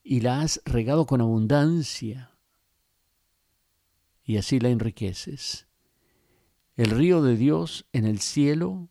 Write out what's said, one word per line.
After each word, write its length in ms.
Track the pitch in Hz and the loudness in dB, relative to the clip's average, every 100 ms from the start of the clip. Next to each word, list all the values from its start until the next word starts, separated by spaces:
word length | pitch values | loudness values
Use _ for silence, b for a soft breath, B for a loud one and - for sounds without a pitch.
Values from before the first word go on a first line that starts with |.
y 200 | - 131 | -2 0
la 200 | 120 131 | 0 0
has 200 | 156 - | -2 -4
regado 400 | - 120 113 156 | -2 -2 0 0
con 160 | 147 131 | 2 2
abundancia, 1080 | 113 113 110 143 151 170 143 - 113 127 127 _ _ _ _ _ _ _ _ _ _ _ _ _ _ _ _ _ _ _ | 2 2 2 4 4 0 -4 -8 -10 -12 -16 _ _ _ _ _ _ _ _ _ _ _ _ _ _ _ _ _ _ _
y 140 | - 107 | -2 -2
así 220 | - 135 | 0 0
la 100 | 123 | 2
enriqueces. 960 | 120 113 - 98 90 - 143 - - _ _ _ _ _ _ _ _ _ _ _ | 0 -2 -4 -8 -6 -12 -12 -12 -12 _ _ _ _ _ _ _ _ _ _ _
El 140 | - 113 | -2 0
río 320 | 110 170 175 | 4 4 4
de 160 | 139 113 | 4 4
Dios 480 | 135 156 165 - - | 2 0 -4 -10 -6
en 120 | 123 | -2
el 140 | 110 104 | 0 -2
cielo 720 | - 147 143 151 180 190 170 | -4 0 0 0 -4 -6 -12